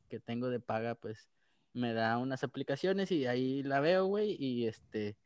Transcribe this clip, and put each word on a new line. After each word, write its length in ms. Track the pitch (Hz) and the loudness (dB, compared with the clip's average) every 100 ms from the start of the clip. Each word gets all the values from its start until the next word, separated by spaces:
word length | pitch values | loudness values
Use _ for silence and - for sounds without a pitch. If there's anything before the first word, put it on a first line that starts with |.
| _ | _
que 140 | 113 | -12
tengo 260 | - 117 127 | -6 -4 -2
de 120 | 123 | -2
paga, 340 | - 110 117 117 | -2 -2 -2 -4
pues, 320 | 110 110 - _ _ _ _ | -10 -12 -16 _ _ _ _
me 180 | 120 120 | -4 -2
da 240 | 113 113 120 | 2 2 2
unas 280 | 131 131 135 | 0 -2 -4
aplicaciones 680 | 139 131 139 180 190 190 | -4 -4 0 2 2 2
y 140 | 170 123 | 2 2
ahí 360 | 123 131 139 | 2 0 0
la 200 | 139 139 | 0 2
veo, 240 | 156 185 190 | 4 4 2
güey, 320 | 202 208 170 | 0 -2 -2
y, 280 | 135 120 113 | -2 0 0
este, 500 | - - 110 104 - | -2 -6 -4 -4 -6